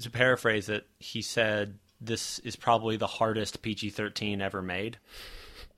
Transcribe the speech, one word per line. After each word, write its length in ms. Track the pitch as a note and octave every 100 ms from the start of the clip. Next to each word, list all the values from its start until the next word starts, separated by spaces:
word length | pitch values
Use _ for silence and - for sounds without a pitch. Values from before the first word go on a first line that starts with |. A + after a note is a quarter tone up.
to 80 | A#2+
paraphrase 600 | A#2 B2+ B2 A#2 G#2+ G2
it, 180 | G#2 - _
he 240 | - A#2
said, 560 | G2+ - A2 G#2+ G#2 G2 _ -
"This 380 | A2+ A2+ - -
is 160 | A#2+ -
probably 420 | - A2+ A2 A2
the 80 | G#2+
hardest 560 | - A2 A2 G#2 -
P 140 | A2+ G#2
G 140 | G#2
thirteen 500 | - G#2 - G#2+ G2+
ever 200 | G2 G2
made." 340 | F#2 F2+ A2 A#2+ _ - - - - - -